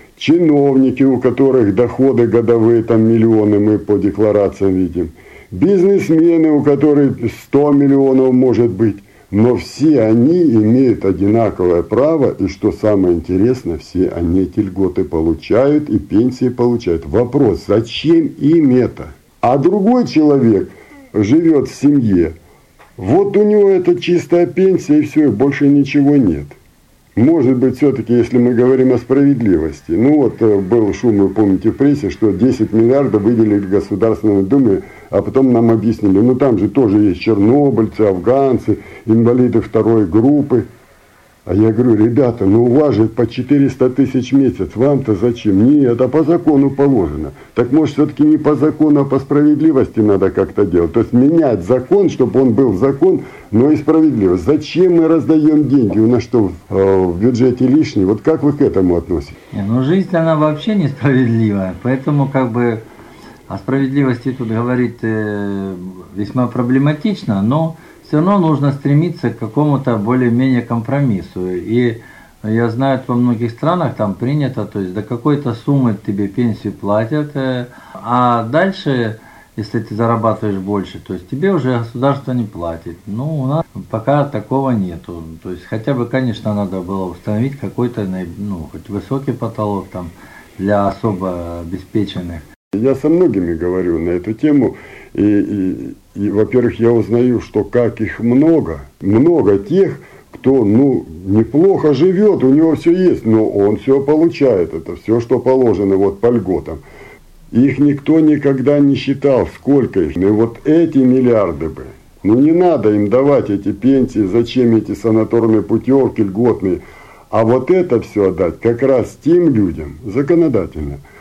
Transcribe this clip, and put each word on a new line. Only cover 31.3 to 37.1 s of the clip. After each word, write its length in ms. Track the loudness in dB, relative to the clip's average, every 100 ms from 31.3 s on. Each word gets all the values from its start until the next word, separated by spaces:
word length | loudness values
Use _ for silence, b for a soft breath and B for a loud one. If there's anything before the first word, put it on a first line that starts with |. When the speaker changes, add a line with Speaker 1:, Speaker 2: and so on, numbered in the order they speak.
| 2 0 2 0
Speaker 1:
в 60 | 0
прессе, 320 | 0 0 -4
что 240 | -2 -2
десять 400 | 2 0 0 0
миллиардов 480 | 2 2 2 0 0
выделили 380 | 0 2 2 0
в 100 | 0
Государственной 760 | -2 -2 -2 0 0 0 0
Думе, 360 | 0 2 2 0 B B B
а 100 | -4
потом 320 | -2 0 2
нам 180 | 2 2
объяснили, 500 | 2 0 0 2 2
ну 140 | 2 2
там 200 | 0 0
же 120 | 0
тоже 260 | 0 2 2
есть 200 | 2